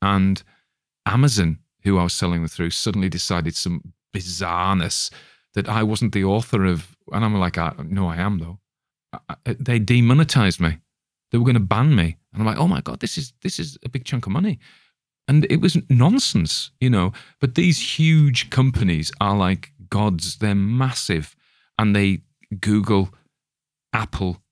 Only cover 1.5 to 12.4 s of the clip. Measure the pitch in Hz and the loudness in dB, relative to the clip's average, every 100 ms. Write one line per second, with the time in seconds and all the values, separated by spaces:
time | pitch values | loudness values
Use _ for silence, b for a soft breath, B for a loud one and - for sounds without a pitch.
1.5 | 80 _ _ 101 95 87 - 90 87 82 | -2 _ _ 0 2 0 -2 -2 -2 -4
2.5 | - 85 - - 98 95 85 - 87 82 | -6 -6 -4 -4 -2 -2 -4 -4 -2 -2
3.5 | - 92 85 - - _ 98 90 85 90 | -4 -6 -6 -10 -20 _ -12 -10 -8 -4
4.5 | 87 90 95 85 - - B B B B | -2 0 0 -2 -4 -8 B B B B
5.5 | - 98 110 107 107 113 101 95 104 117 | -8 -4 -2 -2 -2 -2 0 0 0 -2
6.5 | 113 95 87 - _ - 101 110 104 90 | 0 0 -2 -6 _ -8 -4 -2 0 -2
7.5 | - 82 - 80 98 92 82 95 98 82 | -2 -4 -6 -6 -4 -2 -2 -4 -4 -6
8.5 | 92 _ _ _ _ _ - - - - | -12 _ _ _ _ _ -18 -16 -10 -8
9.5 | - 127 120 101 120 117 135 160 135 101 | -6 0 0 4 4 6 6 4 4 2
10.5 | - 85 78 _ _ _ _ _ 117 120 | 2 -2 -2 _ _ _ _ _ 0 2
11.5 | 120 95 107 143 127 82 - _ 98 | 2 2 2 4 4 2 -2 _ -4